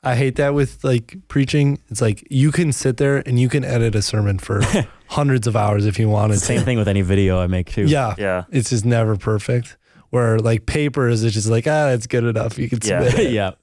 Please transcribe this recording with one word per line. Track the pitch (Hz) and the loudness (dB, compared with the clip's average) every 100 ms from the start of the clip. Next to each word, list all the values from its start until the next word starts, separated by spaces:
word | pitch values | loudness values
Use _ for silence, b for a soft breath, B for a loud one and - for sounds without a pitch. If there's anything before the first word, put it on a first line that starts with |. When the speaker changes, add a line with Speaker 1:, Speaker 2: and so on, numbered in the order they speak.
Speaker 1:
I | 135 120 | 0 0
hate | 135 127 | 0 0
that | 143 | 0
with, | 143 135 - | 2 -2 -2
like, | 135 123 113 190 - | 0 0 -2 -20 -4
preaching. | 143 135 151 143 143 _ | -2 0 2 2 0 _
It's | 107 | -2
like, | 120 104 - | -2 -2 -4
you | 135 147 | 0 2
can | 143 165 | 2 0
sit | 127 135 120 | 0 -2 0
there | 139 139 135 | 0 0 0
and | 123 | 0
you | 127 | 2
can | 147 135 | 0 -2
edit | 123 113 107 | 0 0 0
a | |
sermon | 101 110 101 98 | -2 0 0 -2
for | - 104 | -2 -2
Speaker 2:
<laughs> | 104 208 117 - _ | 0 0 -2 -8 _
Speaker 1:
hundreds | - 143 127 113 | -2 0 2 0
of | 110 | 0
hours | 104 104 104 | 0 2 0
if | 101 | 0
you | 110 | 0
wanted | 104 107 104 | 2 2 0
Speaker 2:
It's | |
the | - | 0
same | 120 | -2
Speaker 1:
to. | 127 | 0
Speaker 2:
thing | 120 | 0
with | 104 | 2
any | 101 | 0
video | 90 98 98 92 | 2 2 2 2
I | 90 | 0
make | 92 90 | -2 -4
too. | - 147 | -2 0
Speaker 1:
Yeah. | 147 120 90 | 2 0 -2
Speaker 3:
Yeah. | 101 92 87 | -2 -2 -2
Speaker 1:
It's | 143 110 | -4 -2
just | 120 110 | -2 0
never | 117 110 104 | 2 2 -2
perfect. | - 107 - 123 117 - b b b | -2 -4 -2 -4 -4 -16 b b b
Where, | 123 117 113 | 0 2 2
like, | 113 113 - | 2 0 -2
papers, | 156 147 131 123 117 | -2 -2 0 0 2
it's | 113 | 0
just | 107 104 | 0 0
like, | 113 151 | 0 2
"Ah, | 151 147 | 2 2
it's | 127 120 | 0 -2
good | 123 | -2
enough. | 117 113 120 - | 0 -2 -4 -6
You | 120 | -6
can | 120 | -4
Speaker 3:
Yeah. | 107 90 - | -2 0 2
Speaker 1:
submit | - 190 | 2 2
it." | |
Speaker 2:
<laughs> | |
Yeah. | 113 95 - | 0 -2 -6